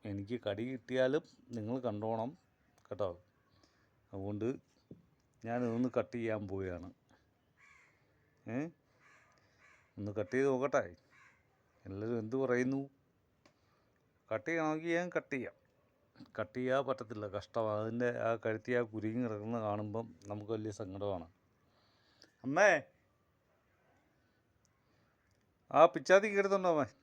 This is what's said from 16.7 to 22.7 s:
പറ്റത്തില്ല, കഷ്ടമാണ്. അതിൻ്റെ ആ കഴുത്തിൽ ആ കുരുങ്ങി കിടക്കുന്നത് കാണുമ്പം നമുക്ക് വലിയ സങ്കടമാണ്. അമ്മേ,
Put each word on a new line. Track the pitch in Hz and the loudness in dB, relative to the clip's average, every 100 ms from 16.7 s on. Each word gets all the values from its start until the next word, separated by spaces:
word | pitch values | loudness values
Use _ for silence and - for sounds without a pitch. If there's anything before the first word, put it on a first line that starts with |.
| 131 127 | 0 0
പറ്റത്തില്ല, | 127 107 107 104 | -4 -6 -8 -6
കഷ്ടമാണ്. | 98 - 117 110 107 | -8 -6 -2 0 0
അതിൻ്റെ | 110 117 123 120 113 | -2 0 0 0 -2
ആ | 117 113 | 0 -2
കഴുത്തിൽ | 110 - 123 | -4 0 0
ആ | |
കുരുങ്ങി | 120 110 107 117 | 0 -2 -2 -2
കിടക്കുന്നത് | 123 104 110 117 107 | -2 -4 -4 -2 -2
കാണുമ്പം | 104 107 107 113 - - | -2 -2 -4 -6 -12 -10
നമുക്ക് | 104 104 | -8 -4
വലിയ | 110 107 | -4 -4
സങ്കടമാണ്. | 98 98 98 101 92 82 _ _ _ _ _ _ _ _ _ - _ | -8 -10 -4 -4 -4 -8 _ _ _ _ _ _ _ _ _ -20 _
അമ്മേ, | 127 156 202 | -2 6 6